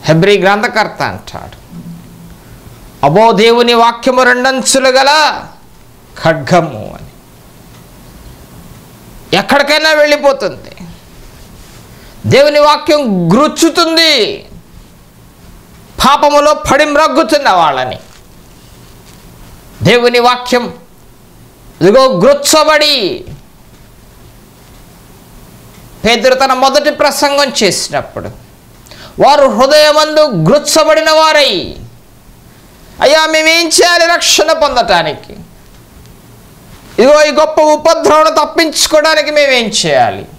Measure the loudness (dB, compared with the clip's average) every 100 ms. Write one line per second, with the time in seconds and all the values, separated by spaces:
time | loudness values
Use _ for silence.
0 | 0 2 2 2 2 0 -2 -4 -6 -6
1 | -8 -8 -14 -16 -18 -20 -20 -18 -18 -18
2 | -20 -20 -20 -20 -20 -20 -20 -20 -20 -2
3 | 0 4 2 4 2 2 2 2 0 0
4 | -2 0 0 0 0 -2 -2 0 0 2
5 | 2 2 0 -4 -14 -20 -20 -20 -20 -20
6 | -20 -4 -2 -2 0 0 0 -10 -14 -16
7 | -20 -20 -20 -20 -20 -20 -20 -20 -20 -20
8 | -20 -20 -20 -20 -20 -20 -20 -20 -20 -20
9 | -20 -20 -6 -4 0 0 0 0 0 2
10 | 2 2 0 -2 -6 -8 -20 -20 -20 -20
11 | -20 -20 -20 -20 -20 -20 -20 -20 -20 -20
12 | -20 -12 0 2 2 2 2 0 0 -2
13 | 0 -2 0 2 2 0 -2 0 -2 0
14 | 0 0 -2 -6 -16 -20 -20 -20 -20 -20
15 | -20 -20 -20 -20 -20 -20 -20 -20 -20 -2
16 | 0 2 2 2 2 0 0 0 2 2
17 | 0 0 0 0 0 2 0 -2 -6 -10
18 | -18 -20 -20 -20 -20 -20 -20 -20 -20 -20
19 | -20 -20 -20 -20 -20 -20 -20 -4 0 2
20 | 2 2 0 -2 -2 -4 -4 -12 -20 -20
21 | -20 -20 -20 -20 -20 -20 -20 -2 2 4
22 | 2 2 2 0 0 0 2 0 0 -2
23 | -4 -8 -14 -20 -20 -20 -20 -20 -20 -20
24 | -20 -20 -20 -20 -20 -20 -20 -20 -20 -20
25 | -20 -20 -20 -20 -20 -20 -20 -20 -20 -6
26 | -2 0 0 0 0 0 0 0 -2 -2
27 | -2 0 -2 0 -2 -2 -2 -2 -6 -8
28 | -8 -12 -14 -16 -20 -20 -20 -20 -20 -20
29 | -18 0 2 4 2 2 2 4 2 2
30 | 0 0 0 0 2 0 0 0 2 2
31 | 2 2 2 2 0 -2 -8 -14 -20 -20
32 | -20 -20 -20 -20 -20 -20 -20 -20 -20 -2
33 | 2 2 2 0 0 0 0 0 2 2
34 | 0 0 0 0 0 0 0 0 0 0
35 | -2 -8 -16 -20 -20 -20 -20 -20 -20 -20
36 | -20 -20 -20 -20 -20 -20 -20 -20 -10 0
37 | 4 4 4 2 0 2 2 2 0 0
38 | 2 2 2 0 -2 -2 -2 -2 0 2
39 | 2 0 0 0 0 0 -2 -4 -2 0
40 | 0 -2 -14